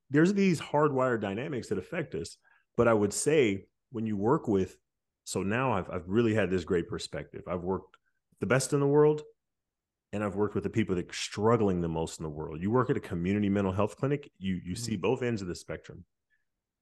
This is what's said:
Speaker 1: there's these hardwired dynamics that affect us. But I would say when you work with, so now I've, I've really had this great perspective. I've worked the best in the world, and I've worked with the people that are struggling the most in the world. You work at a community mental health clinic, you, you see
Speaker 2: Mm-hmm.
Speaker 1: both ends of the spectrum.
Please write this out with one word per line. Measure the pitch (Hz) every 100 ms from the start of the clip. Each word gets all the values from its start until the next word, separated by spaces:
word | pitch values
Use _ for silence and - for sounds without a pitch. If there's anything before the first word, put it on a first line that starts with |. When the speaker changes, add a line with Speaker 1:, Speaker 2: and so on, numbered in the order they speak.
| -
Speaker 1:
there's | 143 175
these | 202 190 147
hardwired | - 147 151 131 127 113
dynamics | 101 101 156 127 -
that | 95
affect | - 180 147
us. | 80 82 - _ _ _ -
But | 117
I |
would | 110 101
say | - 143 156 117 98 - _ _
when | 117 110
you | 101
work | 107 156 135
with, | 98 92 - _ _ _ _
so | - 98
now | 95 117 131
I've, | 101 85
I've | 92 82
really | 110 113
had | 107 92
this | 92
great | 78 87 85
perspective. | 82 - 78 73 98 85
I've | 90
worked | 87 92 - _ _ _ _ -
the | 95
best | 131 -
in | 143
the | 139
world, | 147 151 151 - _ _ _ _ _ _ _ _
and | 104
I've | 104
worked | 95 104 101
with |
the | 98
people | 113 98 90
that | -
are |
struggling | - - - 107 117 101 90
the | 85
most | 80 80 -
in |
the | 80
world. | 73 78 78
You | 95
work | 123 120
at | 117
a |
community | - 87 90 104 101
mental | 101 95
health | 95 104 -
clinic, | 135 143 - -
you, | 190 92
you | -
see | 113 117
Speaker 2:
Mm-hmm. | 104
Speaker 1:
both | 92 127
ends | 123 113
of | 92
the |
spectrum. | 82 - 80 - 87 - _ _ _ _ _ _ _